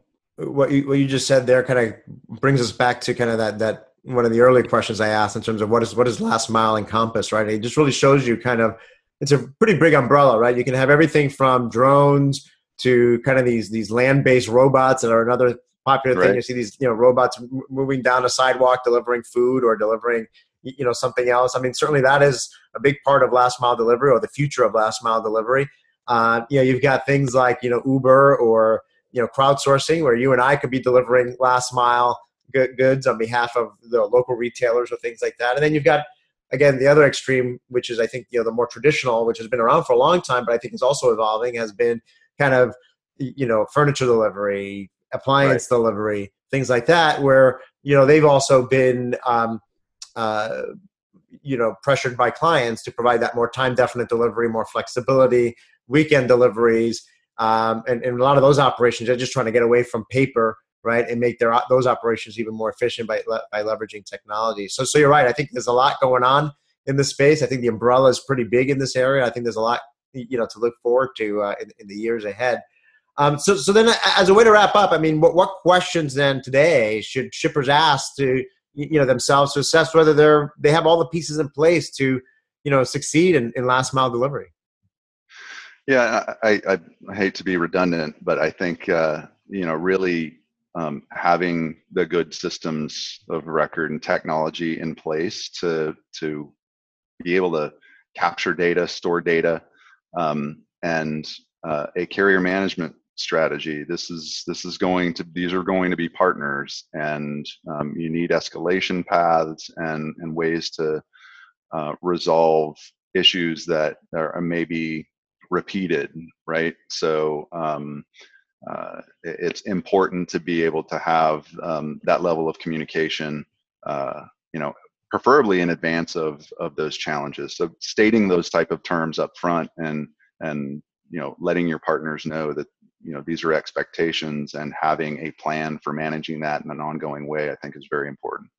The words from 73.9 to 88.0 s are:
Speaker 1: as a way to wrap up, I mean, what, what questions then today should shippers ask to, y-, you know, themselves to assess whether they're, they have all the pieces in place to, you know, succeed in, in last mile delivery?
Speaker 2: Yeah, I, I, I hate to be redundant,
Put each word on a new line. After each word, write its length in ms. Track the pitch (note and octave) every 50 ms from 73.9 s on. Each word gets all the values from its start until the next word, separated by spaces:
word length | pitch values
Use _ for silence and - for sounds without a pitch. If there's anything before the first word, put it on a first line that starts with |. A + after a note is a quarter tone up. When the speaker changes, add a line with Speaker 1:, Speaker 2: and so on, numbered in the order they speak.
| A3 - - F#3+ - F#3
Speaker 1:
as 120 | G3 F3+
a 40 | G3
way 100 | G#3+ A#3
to 80 | A3+
wrap 240 | G#3+ G#3 G3+ F#3 -
up, 160 | G#3 G3+ F3+
I 60 | E3+ D#3
mean, 220 | D#3+ D#3+ D#3 D#3
what, 160 | D#3+ E3 D#3+
what 140 | E3+ F#3+ - - -
questions 520 | _ E3 F3+ F3+ E3 - - E3+ D#3 C#3+ B2+
then 280 | C3+ C#3+ C#3 C3+ C3
today 600 | B2 B2+ C3 C3+ D3 E3+ E3 C3 A2+ G#2+ A2 G#2+
should 320 | G#2 - - C3 B2+ - -
shippers 360 | - - D#3+ - D3+ C3+ B2+
ask 460 | C#3+ D3 D#3+ D#3 C#3+ C3+ - - - -
to, 260 | C#3 C3 B2+ C3 B2+ - _ _ _ _ _
y-, 140 | D3 D3 C#3+
you 80 | D#3 D3+
know, 60 | C#3
themselves 480 | B2+ C3 A#2+ - - D3 C#3 C#3+ C#3 -
to 60 | D3
assess 340 | C3+ - - D#3+ D#3 D#3 -
whether 200 | D#3+ D#3+ D#3 D#3
they're, 400 | C#3+ D3+ D3+ D3+ D3+ D3 C#3+ - _
they 140 | C#3 D3
have 160 | D3+ E3 D#3+ D#3+
all 100 | E3+ E3
the 100 | E3 D#3+
pieces 300 | - E3+ D3+ C#3+ D3 D3+
in 120 | D#3 C#3+
place 420 | _ - D3 E3 F3 D#3+ C#3+ - - -
to, 240 | C#3 C3 C3 B2+ - _ _ _ _ _ _ _ _
you 80 | D3
know, 120 | C#3 C3+ B2+
succeed 520 | - - C#3+ - - - D3+ E3+ F#3 E3+
in, 160 | C#3 A#2 A#2 A#2
in 100 | C3+ B2
last 280 | B2+ B2+ B2+ B2+ - -
mile 160 | C3+ C3 B2+
delivery? 380 | A#2+ A#2+ B2 C#3+ C#3+ A#2 F#2+ - _ _ _ _ _ _ _ _ _ _ _ _ _ _ _ _ - - - - - - - - - _ _ -
Speaker 2:
Yeah, 460 | C3+ B2+ A#2+ A2+ A2+ G#2+ - - - -
I, 200 | - A2 G#2 G2 - -
I, 120 | F#2+ F2+ D#2+ - _ _ - F#2+
I 60 | G2
hate 200 | G#2 G2 F#2+ -
to 80 | - -
be 140 | G2 F#2 F2
redundant, 580 | E2+ E2 D#2+ F#2 F2+ F2+ E2+ E2